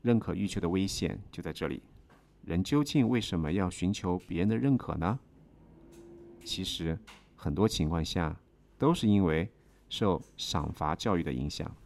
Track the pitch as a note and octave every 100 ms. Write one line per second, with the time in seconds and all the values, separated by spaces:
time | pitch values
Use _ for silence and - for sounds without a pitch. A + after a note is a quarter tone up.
0 | A#2+ A#2 - F2 G2+ G2+ F2 F#2+ F#2+ -
1 | F2 - - - D2+ D2+ D#2+ - - -
2 | - - _ _ - F2 F#2 D3 C#3+ D#3
3 | A#2 B2 - F2+ D2+ F#2+ F#2 - F2+ G#2
4 | F#2+ F2+ - E2+ G2+ A2+ C3+ C3 - D#2
5 | E2+ C3 - - - - - - - -
6 | - - - - - - F#2 - E2 E2
7 | - - - - - D2 G#2+ - D#2 E2+
8 | D#2 F#2 D#2+ E2 _ _ _ _ C#3 F3+
9 | G#2+ - F2+ D#2+ G2 _ _ _ _ -
10 | G#2 E2+ - - - E2 D2 - D2+ E2
11 | A#2 F2+ D#2+ B1+ D2 - - -